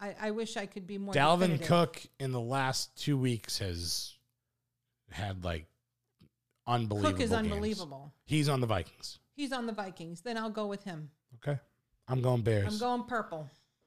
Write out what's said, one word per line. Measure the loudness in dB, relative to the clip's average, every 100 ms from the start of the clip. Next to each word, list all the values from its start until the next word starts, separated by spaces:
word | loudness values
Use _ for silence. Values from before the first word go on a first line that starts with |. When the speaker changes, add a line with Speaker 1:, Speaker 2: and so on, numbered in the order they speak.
Speaker 1:
I, | -10 -6
I | -4
wish | -4 -4 -6
I | -6
could | -8 -8
be | -6
more | 0
Speaker 2:
Dalvin | 4 6 6 4 2
Speaker 1:
definitive. | 4
Speaker 2:
Cook | 6 4 0 -16 -6
in | -2
the | -2
last | 0 0 2 0 -4 -4
two | 0 2
weeks | 2 0 -2 -4
has | -2 -2 -2 -4 -6 -12 _ _ _ _ _ _ _ _ _
had, | -6 -4 -2
like, | -2 -2 -6 _ _ _ _ _ -20 _ _ _ 0
unbelievable | 0 2 2 2
Speaker 1:
Cook | 2
is | 2
Speaker 2:
games. | 2 2
Speaker 1:
unbelievable. | 0 -2 -2 -6 -10 -14 -20
Speaker 2:
He's | 0 2 4
on | 2
the | 2
Vikings. | 0 -2 -10 -16 -16 _
Speaker 1:
He's | -8 -4
on | -4 -4
the |
Vikings. | -6 -8 -8 -12 -10
Then | -6 -4
I'll | -4
go | -4 -4
with | -6
him. | -8 -10 -10 -16 _ -8
Speaker 2:
Okay. | -4 -4 -4 _ _ _ -4
I'm | 0
going | 2 4
Bears. | 4 4 2
Speaker 1:
I'm | 0
going | 0 -2
purple. | -2 -4 -4 -8 -10 -14 _ _